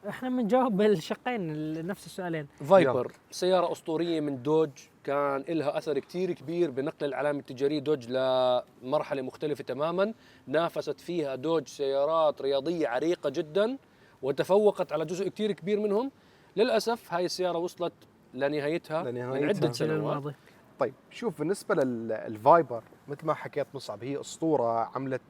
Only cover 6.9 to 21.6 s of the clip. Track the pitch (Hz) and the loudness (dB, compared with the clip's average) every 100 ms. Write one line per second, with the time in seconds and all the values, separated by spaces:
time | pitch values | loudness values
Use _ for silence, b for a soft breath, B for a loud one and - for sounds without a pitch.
6.9 | - 147 127 143 143 131 127 139 151 135 | -4 -6 -2 -2 -2 -8 -2 0 0 0
7.9 | 151 117 127 131 127 127 123 - - 123 | -2 0 -2 2 4 4 2 -2 -14 -2
8.9 | 151 147 143 127 - 151 139 - 127 156 | -2 -2 -4 -6 -6 -6 -6 -6 -4 -2
9.9 | 175 202 226 B B - 147 165 156 151 | 0 -2 -2 B B -2 0 0 -2 -6
10.9 | 143 - 170 143 131 143 165 - - 139 | -8 -6 -4 -2 -4 0 -2 -2 -4 -2
11.9 | 139 143 160 156 143 135 139 139 175 117 | 2 2 4 2 2 -2 0 0 -2 0
12.9 | 123 156 175 151 135 151 160 220 269 b | 0 0 0 -2 -4 -2 0 0 -2 b
13.9 | b b b 131 139 156 196 214 196 180 | b b b -4 -2 4 6 4 2 -2
14.9 | 151 160 175 190 - 214 196 165 208 208 | -2 -2 -2 -4 -2 -2 -2 -2 0 2
15.9 | 202 269 b b b b - 247 226 - | 0 -2 b b b b 0 2 2 0
16.9 | - - 170 180 - 180 170 175 - 170 | -6 -4 -4 -2 -2 -2 -2 -4 -4 -8
17.9 | - - _ - 127 139 151 143 165 - | -8 -20 _ -16 -4 -2 0 -2 -4 -4
18.9 | 156 147 123 123 135 147 208 123 120 156 | -4 -4 -6 -4 -2 0 0 0 0 -2
19.9 | 156 151 147 143 139 B B - - 123 | -2 -2 -4 -6 -12 B B -20 -4 -4
20.9 | - _ - 233 170 156 196 | -4 _ -6 -6 -4 -4 -4